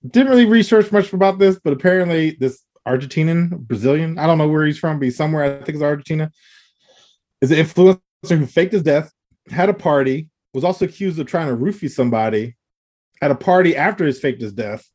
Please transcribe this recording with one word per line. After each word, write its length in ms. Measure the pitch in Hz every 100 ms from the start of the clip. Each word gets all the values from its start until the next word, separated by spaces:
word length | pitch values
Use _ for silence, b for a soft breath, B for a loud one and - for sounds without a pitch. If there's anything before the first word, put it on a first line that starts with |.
| 127
Didn't 200 | 240 269
really 140 | 247 226
research 460 | 226 202 220 208
much 200 | 208 196
about 260 | 185 196 190
this, 180 | 196 185
but 100 | 156
apparently 640 | 135 180 185 175 165 156 151
this 240 | 131 - _ _ -
Argentinian, 720 | 131 135 - 160 170 170 170
Brazilian, 600 | 117 113 123 147 160 160
I 80 | 156
don't 120 | 165
know 80 | 151
where 160 | 151
he's 140 | 151 151
from, 200 | 165 151
but 40 | 131
he's 100 | 123
somewhere, 260 | 151 156
I 200 | 143 139
think 60 | 143 151
it's 60 |
Argentina, 480 | 147 147 - 156 156 b b b b b b b b b _ _
is 100 | 135
an 80 | 156
influencer 420 | 156 - 185 190 _ _ -
who 180 | 165 135
faked 260 | - 180
his 100 | 208
death, 280 | 151 143 156 _ _ _ _
had 180 | 165 190
a 60 |
party, 540 | 202 170 147 131 135 156 _ _
was 80 | 131
also 220 | 175 185
accused 340 | 180 - 196 160
of 80 | 131
trying 220 | 165 151
to 80 | 120
roofie 340 | 160 202 143
somebody 640 | - 123 113 110 107 117 - _ _ _ _ _ _
at 120 | 143
a 20 |
party 400 | 139 - 180 180 139
after 300 | 175 196 156
he's 140 | 131
faked 200 | 143 117
his 120 | 110
death 360 | 98 107 107 _